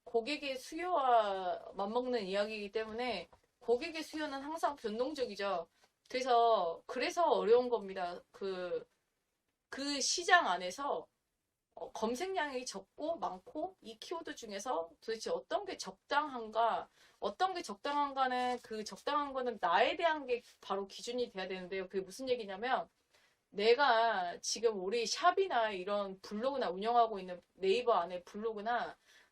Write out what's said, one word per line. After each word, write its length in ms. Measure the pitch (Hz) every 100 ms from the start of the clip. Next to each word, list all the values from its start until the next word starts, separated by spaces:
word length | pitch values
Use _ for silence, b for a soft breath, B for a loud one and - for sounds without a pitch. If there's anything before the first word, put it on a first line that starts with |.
고객의 540 | - 233 226 294 285 254
수요와 1120 | - 320 359 339 262 233 208 190 185 170 -
맞먹는 500 | - 202 240 254 247 185
이야기이기 460 | 196 214 220 202
때문에 580 | 220 220 220 247 190 - - _ _
고객의 420 | - 240 330 320
수요는 400 | 302 311 302 277
항상 340 | 285 320 247 277
변동적이죠. 880 | 214 220 269 311 220 196 196 180 165 b b _ -
그래서, 720 | 254 262 233 233 214 170 - -
그래서 440 | 247 311 349 320
어려운 400 | 208 190 240 247
겁니다. 500 | 226 196 190 175 180 -
그, 560 | - 196 185 180 - - _ _ _ _ _ _ _ _
그 300 | - 285 277
시장 460 | - - 349 359 247
안에서, 580 | 180 214 208 285 - - _ _ _ _ _ _
어, 160 | - -
검색량이 720 | - 220 254 381 381 294 254
적고 520 | 254 196 - - 302 339
많고 580 | 185 185 - 311 370 -
이 160 | 214 226
키워드 360 | - 330 320
중에서 540 | 294 220 202 202 320 330 -
도대체 300 | - 220 220
어떤 340 | - - 339 381
게 100 | -
적당한가, 1120 | 190 - - 285 302 254 220 220 233 185 - b b b
어떤 340 | 202 - 370
게 80 | 349
적당한가는, 960 | - 202 285 285 285 269 254 247 247 247
그 200 | - 220
적당한 480 | 214 190 - 294 285
거는 240 | 262 247 214
나에 360 | 175 180 277 339
대한 300 | 339 311 254
게 160 | 240 - _
바로 260 | - 196 196
기준이 440 | - - 247 240
돼야 140 | 190 185
되는데요. 400 | 190 180 190 185
그게 120 | 196
무슨 260 | 185 - 262
얘기냐면 580 | 240 202 190 247 226 170 _ _ b b b _
내가 880 | 190 214 240 277 226 226 202 175 170
지금 420 | - 214 226 208
우리 220 | 185 233 214
샵이나 680 | - 349 359 381 247 220
이런 460 | 190 180 202 196 190
블로그나 500 | - 208 254 277 190
운영하고 480 | 180 214 240 226 202
있는 220 | 185 180 -
네이버 380 | - 190 233 240
안에 280 | 202 175 180
블로그나 720 | - 208 226 208 214 240 165 - b b b